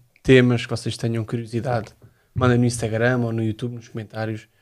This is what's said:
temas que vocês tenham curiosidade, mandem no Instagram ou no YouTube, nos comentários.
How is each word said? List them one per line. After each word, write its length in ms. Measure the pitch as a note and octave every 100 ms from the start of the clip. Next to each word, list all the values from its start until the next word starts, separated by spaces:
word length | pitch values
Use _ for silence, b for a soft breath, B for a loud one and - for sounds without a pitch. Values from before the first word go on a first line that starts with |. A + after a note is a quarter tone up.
| _ _
temas 420 | - C3 B2 A#2+ -
que 40 |
vocês 260 | A#2 - -
tenham 260 | A#2+ A2+ A2
curiosidade, 640 | A#2+ A#2 A#2 B2 A#2+ G#2+ - - b b
mandem 240 | - B2 A#2+
no 60 | B2
Instagram 540 | A#2 A2+ A2 A#2 B2+
ou 120 | A#2
no 120 | A2+
YouTube, 300 | A2+ A2 A#2+ A#2+
nos 120 | A2+
comentários. 600 | A2+ G#2 A2 A2 G#2+ - _